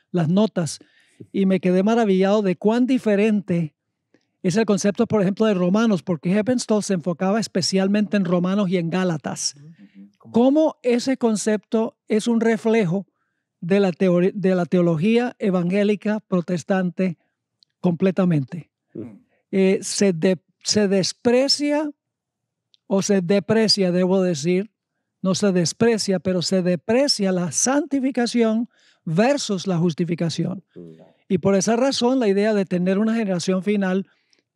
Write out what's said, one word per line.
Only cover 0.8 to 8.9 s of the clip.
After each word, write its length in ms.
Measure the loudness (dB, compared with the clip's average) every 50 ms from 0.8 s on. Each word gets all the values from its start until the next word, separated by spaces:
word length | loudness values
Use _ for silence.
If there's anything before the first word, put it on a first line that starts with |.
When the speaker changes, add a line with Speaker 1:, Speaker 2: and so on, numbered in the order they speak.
| -16 _ _ _ _ _ _ -20 -18 -8
Speaker 1:
y 140 | -4 0 0
me 140 | 2 0 0
quedé 240 | 2 2 2 2 2
maravillado 580 | 2 2 2 2 2 2 2 2 2 2 2
de 160 | 0 0 -2 0
cuán 280 | 0 0 2 2 2
diferente 880 | 2 0 0 0 0 2 2 2 2 0 0 -2 -2 -2 -2 -2 -4 -8 _ _ _ _ _ _ _ _ _ _ _ _ _ -4
es 140 | -2 0 0
el 80 | 2
concepto, 420 | 2 0 0 0 0 0 0 0 0
por 140 | 0 0
ejemplo, 240 | 0 0 0 0 0
de 80 | 0 2
Romanos, 500 | 2 0 2 2 2 2 2 0 0 -2
porque 340 | -4 -6 -4 -2 0 0 0
Heppenstall 460 | 0 0 -2 -2 -2 -2 -2 -2 0
se 120 | -2 -4
enfocaba 440 | -2 -2 -4 -4 -2 -2 -2 0 -2
especialmente 800 | -2 -4 -4 -4 -2 0 0 0 0 0 0 0 0 0 0 -2
en 80 | 0
Romanos 440 | 0 0 0 0 0 0 0 0 0
y 80 | -2 -2
en 120 | -2
Gálatas. 640 | -2